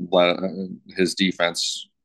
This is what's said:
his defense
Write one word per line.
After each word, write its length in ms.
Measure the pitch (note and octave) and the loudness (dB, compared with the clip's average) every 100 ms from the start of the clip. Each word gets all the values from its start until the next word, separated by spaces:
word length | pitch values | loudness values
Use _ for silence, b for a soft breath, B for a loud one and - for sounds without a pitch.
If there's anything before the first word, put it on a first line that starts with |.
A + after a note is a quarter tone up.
| F2 F2+ F2 F2 F#2 F2+ F#2 - - - | 0 4 4 2 -2 -6 -10 -12 -8 0
his 180 | F2 | 0
defense 720 | - F#2+ - F2 E2+ - - - _ | 2 0 2 -2 -2 -6 -6 -12 _